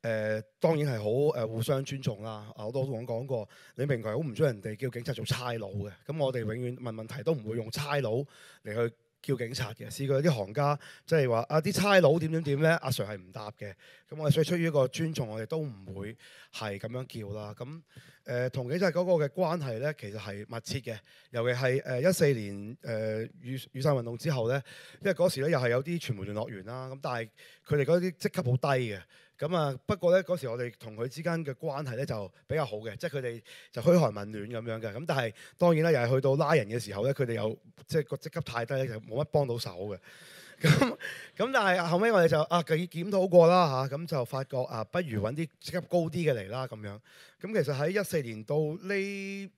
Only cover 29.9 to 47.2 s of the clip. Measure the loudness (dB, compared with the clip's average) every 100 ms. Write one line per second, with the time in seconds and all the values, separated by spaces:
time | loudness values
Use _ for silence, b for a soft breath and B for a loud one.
29.9 | 0 4 4 4 -2 -2 -4 -6 -8 -14
30.9 | -6 -6 -4 -2 -2 -2 -6 -6 -6 -6
31.9 | -6 -4 -4 -6 b _ -2 -2 -4 -8
32.9 | -6 -6 -4 -6 -8 B B B 0 4
33.9 | 6 4 0 -8 -8 -8 -8 -6 -6 -6
34.9 | -8 -2 -2 -2 B B _ 4 6 6
35.9 | 4 4 4 4 4 4 4 2 -4 -4
36.9 | -2 0 0 0 0 -2 -4 -14 -20 -2
37.9 | -2 -2 -8 -8 -8 -4 -4 -2 -2 -2
38.9 | -4 -6 -4 0 2 2 -2 -4 -8 -8
39.9 | -8 B B B B B B 4 6 4
40.9 | 0 B B B -2 2 4 6 4 4
41.9 | 4 6 8 6 6 4 2 2 0 0
42.9 | -4 -2 2 8 10 10 8 6 2 -2
43.9 | -4 -4 -2 -2 -4 -4 -4 -2 -4 -4
44.9 | -4 -2 -2 -2 -2 -6 _ -6 -6 0
45.9 | 0 0 0 0 0 -2 -6 -6 -8 -10
46.9 | -12 B B